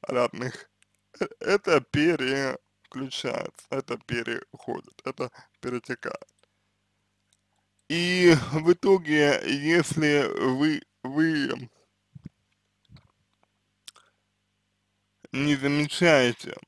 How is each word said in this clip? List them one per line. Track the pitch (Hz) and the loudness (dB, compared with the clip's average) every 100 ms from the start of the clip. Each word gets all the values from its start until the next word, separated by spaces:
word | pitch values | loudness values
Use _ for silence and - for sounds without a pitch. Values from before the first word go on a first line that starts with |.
родных, | - 127 120 - 123 - - _ _ _ _ - | -4 -2 -2 -4 -10 -12 -20 _ _ _ _ -10
э, | - - | -10 -8
это | - 202 - 156 | -2 -2 2 0
переключается, | 127 147 156 160 131 135 135 131 _ _ _ 131 135 - 135 - - - - | 2 0 0 2 -2 -2 -4 -6 _ _ _ -12 -10 -8 -6 -6 -8 -14 -10
это | 135 - 117 | -10 -8 -10
переходит, | - 120 117 117 - - - 117 - - | -6 -6 -6 -8 -10 -18 -12 -12 -12 -14
это | - - 127 - - _ | -12 -8 -10 -10 -20 _
перетекает. | 120 123 - 127 - - - _ _ _ _ _ _ _ _ _ _ _ _ _ _ _ _ | -8 -8 -8 -10 -8 -10 -14 _ _ _ _ _ _ _ _ _ _ _ _ _ _ _ _
И | 165 175 180 180 156 117 | -2 0 4 6 6 4
в | 151 160 | -2 2
итоге, | 180 190 190 156 151 147 127 - | 2 4 2 4 2 4 2 0
если | 139 147 170 156 - 151 147 131 - 120 127 | -2 2 2 0 0 2 2 0 0 -2 0
вы, | 151 151 - _ | 0 -2 -8 _
вы | 127 143 160 156 135 123 127 _ _ _ _ - - _ _ _ _ _ _ - _ _ _ _ _ _ _ _ - _ _ _ _ _ _ _ _ _ _ _ _ _ - | -8 0 0 0 -2 -6 -10 _ _ _ _ -20 -20 _ _ _ _ _ _ -20 _ _ _ _ _ _ _ _ -20 _ _ _ _ _ _ _ _ _ _ _ _ _ -12
не | 131 147 143 | -4 0 0
замечаете | 135 143 147 - 175 147 123 117 - - | 0 0 -2 0 4 6 4 0 -10 -16